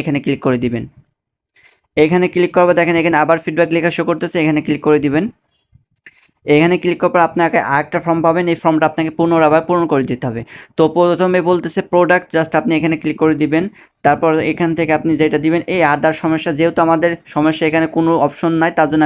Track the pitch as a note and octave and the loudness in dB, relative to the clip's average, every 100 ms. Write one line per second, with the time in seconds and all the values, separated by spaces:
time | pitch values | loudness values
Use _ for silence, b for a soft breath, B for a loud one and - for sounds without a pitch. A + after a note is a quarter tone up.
0 | D3+ C#3 - C3+ C3+ B2 B2 A#2 B2 - | 0 -2 -4 -2 -2 0 -2 -6 -10 -16
1 | _ _ _ _ _ b b b b - | _ _ _ _ _ b b b b 0
2 | D#3 F3+ F3+ F3+ F3 F#3 F3 E3+ E3+ E3+ | 2 2 0 0 0 2 2 4 2 0
3 | E3 D3+ D3+ E3 E3+ D#3+ E3 E3 E3 E3 | 0 0 2 0 -2 -2 0 0 -2 -2
4 | E3 D#3+ E3+ F3 D#3 D3+ D3+ C#3+ D3+ D3+ | -4 -4 -4 -2 0 0 -2 -2 2 2
5 | C#3+ D3+ G#3 - _ _ _ _ _ _ | 2 -2 -4 -10 _ _ _ _ _ _
6 | - b b _ - D3 E3+ F3+ F3 E3+ | -20 b b _ 2 4 4 2 -2 -2
7 | F3 F3+ E3 F3+ E3 E3 G#2+ C#3+ D3+ F3 | 0 2 0 0 0 0 0 -2 -2 -4
8 | E3+ E3 E3 E3+ F3 E3 E3+ D#3 D#3 E3 | -2 0 0 0 -2 -2 0 0 0 -2
9 | D#3+ D#3 E3+ E3 D3+ D#3+ D#3+ F3 D#3 C#3+ | -6 -2 0 4 4 2 2 -2 0 0
10 | B2+ B2 B2+ A2+ A#2+ B B - D#3+ D#3+ | -2 -4 -6 -8 -12 B B 0 2 4
11 | F3 E3+ F#3 F3+ E3 F3 D#3 F#3+ - F3 | 2 2 0 0 2 0 -2 -6 -2 0
12 | E3+ F3+ - E3 D#3+ D#3+ D3+ D#3+ D#3+ D#3 | 2 0 0 -4 0 -2 0 0 0 -2
13 | D#3 D3+ D#3+ D#3 D3 D#3 G3 B B _ | -4 0 0 0 0 0 -2 B B _
14 | C#3+ D3 E3 D#3+ B2+ D3+ E3+ E3 D#3 D3+ | 0 2 0 0 -2 -2 -2 -2 0 0
15 | E3 D3+ D#3 D3+ D#3 E3+ - F3+ D3+ D3 | 0 0 0 0 0 -2 -2 0 0 2
16 | D#3 D#3 E3 D#3+ E3+ D3 E3 E3 E3 D#3+ | 0 -2 -2 -2 -4 0 0 2 0 2
17 | E3+ E3+ - D3+ D#3 D#3 D#3+ D#3+ D#3+ E3 | 0 -2 -6 -2 -2 0 0 0 -2 0
18 | E3 E3 C#3+ - E3 E3 E3 E3+ D3+ D#3 | 0 2 0 -2 -2 0 0 0 0 2